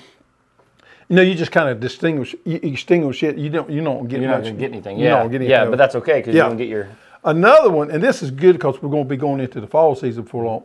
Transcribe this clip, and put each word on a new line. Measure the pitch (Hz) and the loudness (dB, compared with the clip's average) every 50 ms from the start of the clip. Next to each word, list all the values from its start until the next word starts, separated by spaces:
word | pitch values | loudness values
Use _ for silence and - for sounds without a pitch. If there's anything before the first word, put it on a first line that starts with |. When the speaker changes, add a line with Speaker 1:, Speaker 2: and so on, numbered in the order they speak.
| - _ _ _ _ _ _ _ _ _ _ _ _ _ _ _ _ _ _ _ _ - | -20 _ _ _ _ _ _ _ _ _ _ _ _ _ _ _ _ _ _ _ _ 2
Speaker 1:
You | 175 | 4
know, | 185 185 | 4 4
you | 185 190 | 4 2
just | 165 - - - | 0 -4 -2 0
kinda | 170 160 135 123 | 0 0 0 -2
distinguish, | 110 123 120 - - 170 165 160 139 120 - - - - | -4 -6 -10 -6 -4 -2 -2 -2 -2 -4 -8 -10 -10 -8
you, | 170 160 170 - | -8 -6 -6 -6
you | 160 135 | -6 -6
extinguish | - - - 175 175 156 139 120 - 160 | -8 -2 0 2 2 2 0 -2 -2 -4
it. | 151 139 | -4 -4
You | 156 143 151 | -4 -6 -6
don't, | 151 165 - 160 | -4 -6 -6 -4
you | 147 147 165 | -6 -4 -4
don't | 151 127 - 127 117 | -4 -4 -4 -6 -6
get | 131 127 | -6 -4
Speaker 2:
You're | 127 131 | -2 -2
not | - - | -2 -2
Speaker 1:
much. | 110 | -4
Speaker 2:
gonna | 113 110 104 | -6 -8 -8
get | 131 - 117 | -8 -8 -8
anything. | 101 90 101 98 113 | -10 -12 -10 -4 -2
Speaker 1:
You | 120 | 2
Speaker 2:
Yeah. | 123 117 107 113 | 2 2 2 2
Speaker 1:
don't | 117 | 0
get | 123 131 127 | -4 -4 2
Speaker 2:
Yeah, | 123 131 | 2 4
Speaker 1:
anything. | 117 110 113 120 | 4 4 2 4
Speaker 2:
but | |
that's | 127 139 123 - | 4 4 4 2
okay | 120 - 160 151 131 110 | 0 0 0 0 0 0
'cause | 117 135 | 2 2
Speaker 1:
Yeah. | 165 143 | 4 4
Speaker 2:
you | 113 | 2
don't | 117 110 | 0 -4
get | 123 110 | -6 -6
your | 110 107 101 104 - - _ _ - _ - | -6 -6 -8 -10 -14 -20 _ _ -20 _ -2
Speaker 1:
Another | 165 156 165 185 226 285 311 294 208 | -2 2 4 6 6 6 6 6 4
one, | 165 151 147 151 | 2 2 0 -2
and | 156 156 202 | -2 0 0
this | 269 - - 175 | 0 0 -2 -4
is | 135 | -8
good | 127 135 175 185 180 - | -4 4 4 4 4 4
'cause | - 139 131 - - | 2 -4 -4 -4 -6
we're | 143 | -4
gonna | 147 151 139 | -4 -4 -2
be | 131 143 | -4 -4
going | 127 151 143 139 135 | -4 -2 -2 -2 -4
into | 131 123 - 127 | -4 -6 -8 -10
the | 104 | -8
fall | - - 156 165 151 135 | -2 0 2 2 2 2
season | - - 127 113 117 107 | 0 -4 -6 -6 -6 -10
for | - - 120 117 | -8 -8 -6 -4
long, | 113 110 110 - | -4 -6 -8 -10